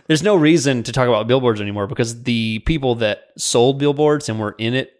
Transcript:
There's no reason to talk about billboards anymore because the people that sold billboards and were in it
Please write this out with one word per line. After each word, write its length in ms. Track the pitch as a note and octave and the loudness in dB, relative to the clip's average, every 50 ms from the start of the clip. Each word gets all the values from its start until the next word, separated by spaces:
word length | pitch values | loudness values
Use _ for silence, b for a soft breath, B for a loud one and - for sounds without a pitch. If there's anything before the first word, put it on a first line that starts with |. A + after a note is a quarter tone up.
| _ | _
There's 160 | - D#3+ D3 | -2 0 0
no 140 | D#3+ G#3 G#3 | 2 2 2
reason 460 | F3+ D3+ D3+ E3+ D#3+ B2+ C#3 C3 A#2+ G#2+ | 4 4 4 4 4 2 0 -2 -2 -4
to 80 | - | -4
talk 160 | A2+ C3 B2+ B2 | -2 0 2 2
about 180 | A#2 G#2 A2+ | 2 0 2
billboards 340 | A2+ B2 C3+ B2+ A#2+ A2 G#2 | 0 0 2 2 2 0 0
anymore 260 | G#2 G2+ G2+ G#2 G2+ G2+ | -4 -6 -4 -4 -6 -4
because 340 | - - A#2+ A2+ A#2 A#2 B2+ | -2 -4 -4 -4 -4 -6 -4
the 360 | B2 A#2 A2+ A2+ A2+ A2 A2 | -2 -2 0 0 -2 -4 -2
people 340 | - - E3 D3+ C3+ B2+ A#2+ | -2 -2 -2 0 0 -2 -2
that 340 | A#2 A2+ G#2 G2+ - - _ _ - | 0 0 -2 -2 -4 -8 _ _ -10
sold 400 | - - - B2 A#2+ C3 C#3 C3+ | -8 0 2 4 4 4 2 2
billboards 500 | C#3+ D3 C#3+ C#3+ D3+ D3+ D3+ D3 - - | 0 0 0 2 2 2 2 0 -2 -6
and 100 | A2 A2 | -6 -4
were 160 | G#2+ G#2 - - | -6 -6 -6 -4
in 160 | A2 A2+ B2 | -4 -2 -2
it 180 | C3 C3 - _ _ | -2 -4 -6 _ _